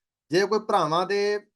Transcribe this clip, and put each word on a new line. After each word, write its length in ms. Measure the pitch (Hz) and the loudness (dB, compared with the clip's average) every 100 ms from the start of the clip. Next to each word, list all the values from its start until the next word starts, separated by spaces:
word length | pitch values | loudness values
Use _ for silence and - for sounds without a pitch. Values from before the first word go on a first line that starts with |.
| _ _ _ | _ _ _
ਜੇ 160 | 165 196 | 0 2
ਕੋਈ 120 | 214 | 0
ਭਰਾਵਾਂ 480 | 220 202 156 160 185 | 0 0 2 0 0
ਦੇ 340 | 202 202 208 - | -2 -2 -4 -8